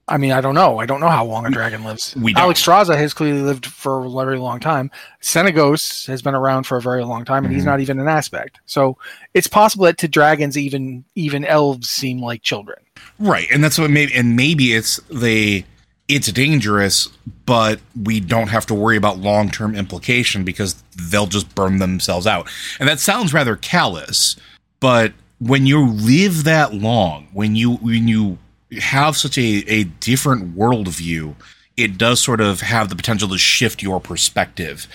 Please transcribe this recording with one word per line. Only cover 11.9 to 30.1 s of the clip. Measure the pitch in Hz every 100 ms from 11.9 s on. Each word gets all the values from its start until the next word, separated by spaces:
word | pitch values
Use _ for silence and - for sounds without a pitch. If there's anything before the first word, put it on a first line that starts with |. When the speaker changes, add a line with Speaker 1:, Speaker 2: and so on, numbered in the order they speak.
| - 131 127
Speaker 1:
like | 120 117
children. | - 113 104 - _ - - -
Speaker 2:
Right, | 208 107 85
and | 135
that's | 151 165
what | 151
maybe, | 147 143
and | 123 120 117
maybe | 143 160 127
it's | 113 110 - -
they | 139 117 110 104 98 - _ _ _ -
it's | 143 110
dangerous, | 98 143 151 104 104 98 - - - - - -
but | 117 110 107 - 120
we | 107 110
don't | 90 113 107
have | 113 -
to |
worry | 104 110 110
about | 104 92
long-term | 101 104 101 - 107 110
implication | 95 87 - 123 120 101
because | 92 90 98 - _ 92 85
they'll | 101 101
just | 101 85 -
burn | 95 95
themselves | 92 92 - 90 104
out. | 92 - - - -
And | 135
that | 151
sounds | - 214 190
rather | 151 123 104
callous, | - 180 135 82 69 - - - - _ _ _
but | 131 120 110 - _ _
when | 117 135 135
you | 151 131
live | 107 110 147 196 160
that | 151 160 143
long, | 107 107 117 90 73 73
when | 98 107 107
you, | 120 120
when | 113 117 117
you | 110 104 87 - _ _ 117
have | - 135 151 147
such | 147 -
a, | 117 101 101
a | 107 92
different | - -